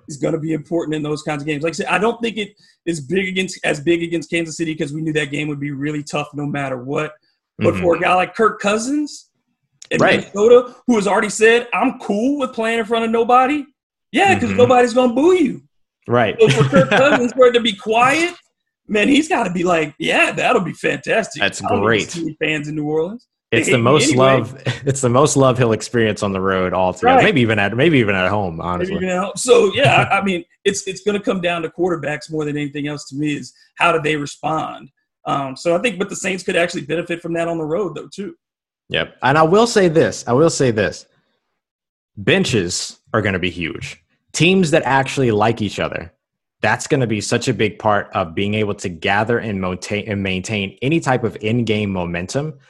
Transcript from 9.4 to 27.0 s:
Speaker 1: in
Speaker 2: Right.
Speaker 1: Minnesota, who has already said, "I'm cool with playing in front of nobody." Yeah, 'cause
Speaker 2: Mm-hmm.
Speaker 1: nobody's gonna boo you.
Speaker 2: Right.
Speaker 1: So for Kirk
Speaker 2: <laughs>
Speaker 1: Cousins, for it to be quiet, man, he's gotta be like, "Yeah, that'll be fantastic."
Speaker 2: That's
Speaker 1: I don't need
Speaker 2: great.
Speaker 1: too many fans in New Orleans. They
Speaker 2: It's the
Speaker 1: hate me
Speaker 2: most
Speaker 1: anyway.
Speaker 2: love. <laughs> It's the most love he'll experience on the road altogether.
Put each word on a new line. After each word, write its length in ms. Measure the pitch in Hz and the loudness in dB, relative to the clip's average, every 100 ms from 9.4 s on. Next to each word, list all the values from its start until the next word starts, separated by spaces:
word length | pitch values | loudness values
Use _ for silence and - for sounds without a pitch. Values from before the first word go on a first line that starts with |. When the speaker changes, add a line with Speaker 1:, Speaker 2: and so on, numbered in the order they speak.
| _ _ _ - - | _ _ _ -18 -4
Speaker 1:
in 100 | 160 | 2
Speaker 2:
Right. 200 | 180 - | 4 2
Speaker 1:
Minnesota, 560 | - 196 214 247 247 - - | -2 2 6 6 4 -4 0
who 100 | 226 | 0
has 120 | 196 | 2
already 220 | 202 214 | 0 -2
said, 380 | - 220 233 240 | 2 4 4 0
"I'm 240 | 180 247 - | -2 -2 -2
cool 380 | - 202 247 285 | -4 0 0 0
with 140 | 262 | -4
playing 240 | 233 220 233 | -4 -2 -2
in 60 | 208 | 0
front 200 | 233 226 | 0 0
of 60 | |
nobody." 540 | 226 233 247 262 302 277 _ _ _ _ | 2 4 4 4 0 -6 _ _ _ _
Yeah, 240 | 240 392 370 | 2 4 4
'cause 100 | 233 | 2
Speaker 2:
Mm-hmm. 80 | 196 | 4
Speaker 1:
nobody's 360 | 247 247 247 | 6 6 4
gonna 200 | 240 254 | 4 2
boo 200 | 233 330 | 4 4
you. 300 | 370 294 - - _ _ _ - | 4 2 -2 -14 _ _ _ 0
Speaker 2:
Right. 320 | 120 107 - | 2 4 4
Speaker 1:
So 80 | 214 | 4
for 140 | 139 135 | 4 4
Kirk 200 | - - | 4 4
Speaker 2:
<laughs> 0 | |
Speaker 1:
Cousins, 420 | 208 277 302 240 | 4 4 2 2
for 140 | 262 247 | 4 4
it 60 | |
to 60 | 233 | 4
be 140 | 233 | 0
quiet, 640 | 196 208 220 247 302 339 349 _ _ _ _ - | -4 -2 2 2 2 -2 -6 _ _ _ _ -4
man, 200 | 208 208 | 0 2
he's 200 | 277 311 | 2 2
gotta 220 | 330 202 | -2 -2
be 120 | 175 | -2
like, 320 | 175 165 151 - | 0 0 0 -2
"Yeah, 340 | 302 220 330 | 0 2 0
that'll 300 | 160 165 233 | 0 0 0
be 120 | 170 | -2
fantastic." 680 | 117 165 143 - 196 196 - | -4 -4 -4 -2 -2 -2 -2
Speaker 2:
That's 220 | 101 - | -4 -2
Speaker 1:
I 60 | 101 | -4
don't 100 | 98 | 0
need 60 | 104 | 2
Speaker 2:
great. 240 | 110 - | 2 0
Speaker 1:
too 120 | 170 | -6
many 160 | 160 151 | -8 -4
fans 280 | 156 156 147 | -4 -4 -6
in 80 | 151 | -6
New 100 | 151 | -4
Orleans. 420 | 156 170 233 _ _ - | -2 -4 -8 _ _ -2
They 80 | 117 | 0
Speaker 2:
It's 80 | - | 2
the 60 | |
Speaker 1:
hate 40 | 123 | 2
me 60 | |
Speaker 2:
most 260 | 117 147 277 | 4 4 4
Speaker 1:
anyway. 80 | 127 131 131 | 4 4 4
Speaker 2:
love. 260 | 110 - | 0 -6
<laughs> 220 | - - 143 | -6 -4 -4
It's 160 | 131 | -2
the 80 | 123 | 2
most 260 | 120 147 139 | 4 4 4
love 200 | 131 123 | 4 4
he'll 140 | 120 | 2
experience 500 | 110 - 120 110 104 | 0 -2 0 0 0
on 80 | 104 | -2
the 80 | 95 | -2
road 320 | 95 95 92 | 0 0 0
altogether. 440 | 87 92 90 | 0 0 2